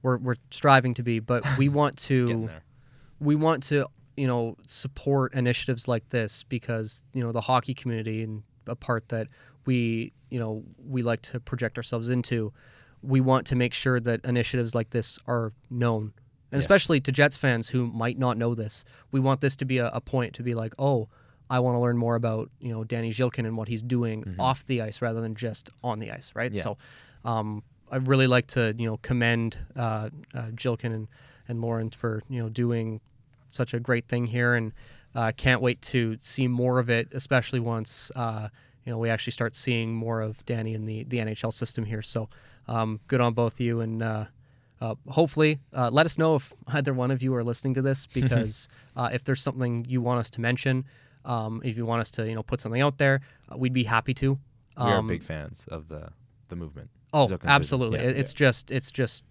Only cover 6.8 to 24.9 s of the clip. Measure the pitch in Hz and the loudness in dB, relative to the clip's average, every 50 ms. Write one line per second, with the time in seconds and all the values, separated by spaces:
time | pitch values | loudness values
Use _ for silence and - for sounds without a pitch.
6.8 | 110 104 - - _ - _ 131 120 117 113 117 110 - 127 123 117 - 127 - | -4 -6 -8 -10 _ -8 _ -4 -4 -2 -2 -2 0 2 2 2 2 0 -8 -6
7.8 | - 127 117 113 110 110 110 110 113 110 110 107 107 _ _ _ _ - 113 - | -4 -4 -4 -4 -4 -4 -4 -4 -4 -6 -8 -10 -12 _ _ _ _ -10 -10 -8
8.8 | - - 120 113 - _ 120 113 110 - - - - - _ _ _ - 127 123 | -4 -2 -2 -2 -2 _ -6 -6 -6 -6 -10 -20 -20 -20 _ _ _ 0 2 2
9.8 | 120 113 113 113 117 - _ _ _ - - 127 117 110 110 107 - - - - | 2 0 0 -2 -4 -8 _ _ _ -8 -6 -6 -4 -4 -6 -8 -10 -14 -20 -20
10.8 | - 131 135 127 120 117 117 110 - - - 123 - - - 123 123 110 - - | -12 -6 -4 -2 0 0 0 -2 -4 -8 -10 -10 -8 -6 -4 -4 -4 -4 -4 -6
11.8 | 113 - - 117 113 120 127 123 120 - 120 117 110 104 - - - - - - | -6 -4 -4 -4 -2 0 0 0 0 0 -2 -2 -2 -2 -6 -12 -20 -20 -20 -20
12.8 | - _ - - - 135 135 135 131 131 131 131 - - 131 123 123 123 120 - | -20 _ -20 -14 -2 2 4 4 6 6 4 4 2 0 2 2 2 0 0 0
13.8 | - 135 127 123 113 120 117 110 - 127 123 123 117 - - 127 117 113 113 117 | 0 2 2 2 2 0 -2 0 0 0 0 0 0 0 0 -2 -2 0 0 -2
14.8 | 113 - - 120 110 - - - - - 123 120 113 110 107 _ _ _ 127 120 | -2 0 -2 -2 -2 -2 -6 -8 -4 -2 -2 -2 -2 -4 -8 _ _ _ -2 0
15.8 | 120 120 113 110 107 107 - - - _ _ _ _ _ - 139 139 - 196 196 | 2 2 2 0 -2 -6 -10 -14 -20 _ _ _ _ _ -2 0 4 6 6 6
16.8 | - - 165 139 135 - 131 147 143 147 135 - - 135 123 117 110 - - 127 | 6 4 2 2 2 0 4 4 4 4 4 2 2 2 2 2 -2 -2 0 0
17.8 | 123 117 - 113 113 120 120 117 131 123 117 110 117 120 120 113 110 107 - - | 0 0 -2 -2 -2 -2 -2 0 0 0 0 0 0 -2 -2 -2 -4 -6 -8 -10
18.8 | - - - - - _ - 135 131 135 135 135 143 139 135 - 143 131 131 127 | -10 -14 -20 -20 -16 _ -2 2 4 4 2 4 2 0 0 0 -2 -2 0 0
19.8 | 120 117 - 120 - - - 131 120 110 - - 120 123 117 117 113 110 - - | 0 0 -2 -6 -6 -2 -2 0 0 -2 -4 -6 -4 -4 -2 -2 -4 -6 -4 0
20.8 | 135 139 139 120 107 - _ - - _ _ _ - - 127 127 123 127 123 120 | 0 2 2 2 0 -4 _ -20 -20 _ _ _ -8 -2 0 2 2 2 2 4
21.8 | 120 120 120 120 117 117 117 117 117 117 113 110 110 - - _ - 123 113 110 | 2 2 2 2 2 2 2 2 0 0 -2 -2 -6 -8 -12 _ -8 -8 -6 -6
22.8 | 110 110 120 117 113 117 110 107 127 123 - - 117 110 113 113 110 107 117 110 | -6 -4 -4 -4 -4 -4 -2 0 0 0 0 -2 -4 -4 -4 -4 -4 -4 -4 -6
23.8 | 113 120 127 123 120 113 110 107 - - 92 90 120 127 131 - - - 135 120 | -2 0 0 0 0 0 -2 -4 -6 -8 -4 0 0 0 0 0 -2 -4 -4 -4
24.8 | 110 107 | -2 -6